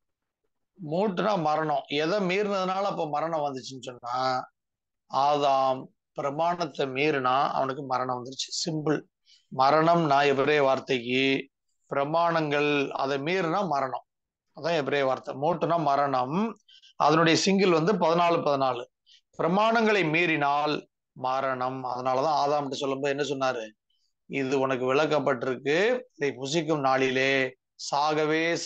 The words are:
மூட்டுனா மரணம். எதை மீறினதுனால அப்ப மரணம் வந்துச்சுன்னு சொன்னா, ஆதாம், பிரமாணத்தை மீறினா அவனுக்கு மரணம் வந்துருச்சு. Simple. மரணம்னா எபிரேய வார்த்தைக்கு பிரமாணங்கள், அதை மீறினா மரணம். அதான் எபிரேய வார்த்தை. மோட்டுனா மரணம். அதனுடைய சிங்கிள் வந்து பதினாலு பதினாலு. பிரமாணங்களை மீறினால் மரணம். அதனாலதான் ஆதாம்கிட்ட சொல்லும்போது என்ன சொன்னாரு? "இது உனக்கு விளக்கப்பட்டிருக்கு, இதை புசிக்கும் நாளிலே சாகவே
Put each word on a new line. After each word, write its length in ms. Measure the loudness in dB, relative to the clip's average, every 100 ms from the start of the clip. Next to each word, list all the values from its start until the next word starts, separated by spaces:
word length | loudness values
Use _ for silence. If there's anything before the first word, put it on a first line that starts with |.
| _ _ _ _ _ _ _ -16 -6
மூட்டுனா 560 | -2 0 0 0 0
மரணம். 400 | 0 0 0 -2 -2
எதை 320 | -2 -2 0
மீறினதுனால 640 | 0 0 0 -2 -2 -2
அப்ப 260 | -2 -2 -4
மரணம் 320 | -4 -2 -2
வந்துச்சுன்னு 400 | -4 -6 -12 -14
சொன்னா, 680 | -14 -12 -6 -2 -2 -2 -6 _ _ _ _ _ _
ஆதாம், 680 | 0 2 2 2 2 2 -2 -6 _ _
பிரமாணத்தை 720 | -6 -4 -2 -2 -2 -4 -4 -4
மீறினா 640 | 0 0 0 2 2 2
அவனுக்கு 340 | 0 -4 -4
மரணம் 420 | -4 -4 -2 -4
வந்துருச்சு. 460 | -8 -10 -8 -6 -4
Simple. 320 | -2 0 0 -2 _ _ _ _ 2
மரணம்னா 720 | 4 6 6 4 4 4 4
எபிரேய 360 | 4 2 4
வார்த்தைக்கு 840 | 4 2 0 -4 0 0 2 0 -4 _ _ _ _
பிரமாணங்கள், 920 | -2 0 0 2 0 0 0 2 0 0
அதை 300 | -2 -2 -2
மீறினா 480 | -2 -2 0 -2 -2
மரணம். 380 | -2 -2 -6 -12 _ _ _ _ -8
அதான் 200 | -2 -2
எபிரேய 280 | 0 0
வார்த்தை. 300 | 0 -2 -6
மோட்டுனா 440 | -4 -2 -2 0 0
மரணம். 800 | 2 2 0 0 -2 -2 -4 -6 _ -20 -20 0
அதனுடைய 420 | 2 4 4 4
சிங்கிள் 320 | 4 4 4
வந்து 220 | 4 2
பதினாலு 480 | 2 2 2 2 2
பதினாலு. 400 | 0 0 0 -2 -8 _ _ -20 _ -4
பிரமாணங்களை 720 | 0 2 2 4 4 2 2
மீறினால் 760 | 2 2 2 2 0 0 -4 -6 _ _
மரணம். 720 | -8 -4 -2 -2 -2 -4 -4
அதனாலதான் 600 | -6 -4 -2 0 2 2 2
ஆதாம்கிட்ட 260 | 0 -2
சொல்லும்போது 460 | -4 -4 -2 -2 -2
என்ன 40 |
சொன்னாரு? 480 | -2 -2 -2 -4 -8 -16 _ _ _ _ -8
"இது 340 | -4 0 0
உனக்கு 340 | 0 0 0
விளக்கப்பட்டிருக்கு, 1080 | 0 2 0 0 -2 -4 -4 -2 0 0 -2 -6
இதை 220 | -6 -4 -4
புசிக்கும் 440 | -4 -4 -2 0
நாளிலே 760 | 0 2 2 0 2 0 -2 -6 _ -16 -4
சாகவே 640 | -2 0 0 0 0 0 -2